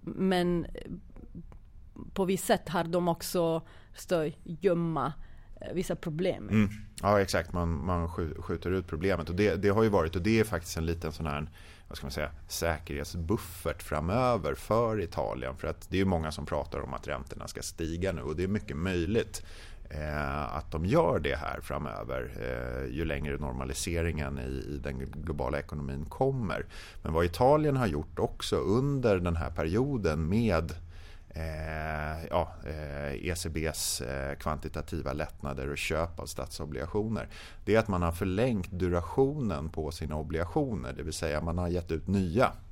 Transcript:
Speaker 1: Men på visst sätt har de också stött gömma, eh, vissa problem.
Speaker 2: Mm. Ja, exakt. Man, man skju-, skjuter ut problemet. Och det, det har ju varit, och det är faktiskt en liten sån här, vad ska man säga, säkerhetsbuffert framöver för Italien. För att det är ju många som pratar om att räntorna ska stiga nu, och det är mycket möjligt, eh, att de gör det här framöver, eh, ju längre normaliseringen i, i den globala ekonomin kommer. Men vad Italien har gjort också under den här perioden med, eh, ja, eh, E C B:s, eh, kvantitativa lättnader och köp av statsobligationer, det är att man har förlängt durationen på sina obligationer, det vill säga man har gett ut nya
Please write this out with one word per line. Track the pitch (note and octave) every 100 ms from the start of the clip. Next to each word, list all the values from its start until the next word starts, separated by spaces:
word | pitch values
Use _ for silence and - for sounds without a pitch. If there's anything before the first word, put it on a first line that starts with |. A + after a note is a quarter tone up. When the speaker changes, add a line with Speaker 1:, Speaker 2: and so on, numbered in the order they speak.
Speaker 1:
Men | - - F#3+ F#3 F3 F3 - - - F3+ - - - F3 - - - - - - -
på | - F#3
visst | F#3+ -
sätt | G#3 -
har | F3
de | E3 F3 F3
också | E3 - F#3 E3 D#3+ - - -
stött | - - F3+ D#3 -
gömma, | - E3 G3 E3+ E3+ D#3 C3 D3+ - - - -
eh, | -
vissa | D3+ F#3 E3
problem. | - D3+ F#3 G#2 G2+
Speaker 2:
Mm. | G#2 G2+ - - -
Ja, | G2 G#2
exakt. | F#2+ F#2 E2+
Man, | F2+ E2+ E2 D#2+
man | F2+ E2+
skju-, | E2+ E2 -
skjuter | E2 E2+ F2
ut | F#2 F2
problemet. | D#2 F#2 F2 D#2
Och | F2
det, | G#2 F2+
det | G2
har | G2+
ju | A2+
varit, | G2 E2 F#2
och |
det | F2+ A2+
är |
faktiskt | G#2+ F2 - -
en | E2
liten | E2 E2
sån | D#2 E2
här, | C#2+ D2+ - - - -
vad | -
ska | C#2
man |
säga, | D2 D2 - -
säkerhetsbuffert | - E2 D#2 - C#2+ D2 F2 E2 A2+ - - D#2+ D2+
framöver | - D2+ D#2+ A2 B2+ A#2 D2+ C2+
för | - G#2+ A#2 A2
Italien. | F2 - A#1+ A#1 B1 C2+
För | D2+
att | D#2+ -
det | F#2
är |
ju | F#2+
många | F2 D#2
som | D2 C#2+
pratar | D#2 C2+ C#2
om | B1
att | C2 -
räntorna | C#2 C2+ - -
ska | -
stiga | - - E2 E2+ F#2
nu, | E2+
och | B1+ D#2
det |
är | F#2
mycket | G#2 - C#2
möjligt, | F2 F2+ E2+ A2+ - - - - - - -
eh, | D2+ D2+ D2+ C#2 C#2+ C2+ C#2+
att | -
de | D#2+ F2
gör | D3 E3+ F2+
det | D2+ C2+
här | - -
framöver, | - C#2 C#2+ G1+ A#1 B1+ A#1+ -
eh, | A#1 A#1+ B1 B1 C2 C2
ju | D#2+
längre | C#2+ C#2+ C#2
normaliseringen | C#2+ B1+ C2 C2 - E2+ E2 D#2+ C#2 C#2
i, | B1+ C2+ -
i | C#2+
den | C2+ C2+
globala | C2+ C#2+ D#2 D2 C2 C#2+
ekonomin | D2 D#2 C#2 C#2 E2
kommer. | - C3 C3+ G2+ G#1+ - - - -
Men | -
vad | D#2 F2
Italien | E2+ B2 D3+ D3+ C3+
har | A#2
gjort | D2 D2+ -
också | A#2 - - F2+
under | C#2+ A2 C#3 C#3 B2 F#2+
den | F2 E2
här | C2+
perioden | D#2+ D#2+ G2 C3+ C3+ F#2 D2+ D#2+
med, | G#2 A#2 E2+ E2 E2 - - - - -
eh, | E2 D#2+ D#2 D#2 D#2 D#2 D#2 D2+ D#2 E2
ja, | F2 E2+ - -
eh, | D#2 D2+ C#2+ D2 B1+ D2+
E | F2
C | -
B:s, | D#2+ D#2 - - -
eh, | B1 C#2 C2+ C#2+
kvantitativa | - D2+ D2+ D2+ D2 E2 C#2
lättnader | C#2 D2+ - C#2+ C2+ C2+
och | C#2+
köp | - D#2 E2+ -
av | E2+
statsobligationer, | - B1+ - D2 C2+ D2+ G#2+ G#2+ G#2 - - - - -
det | G#2+
är |
att | G#2+
man | F#2
har | E2+
förlängt | E2+ G2 F#2 C3 A2 F2+
durationen | F2+ F2+ F2 E2 - C3+ D3+ A#2+ D#2 D#2
på | - D2+
sina | D2 C#2+ D#2
obligationer, | D2+ D#2+ F2 - C#3 G2+ A#1+
det | C2
vill | D#2+
säga | D#2 E2 D2+
man | D#2+ F2
har | F2+
gett | F2 E2+
ut | E2 E2+
nya | G2 F#2 F2+ B2+ - -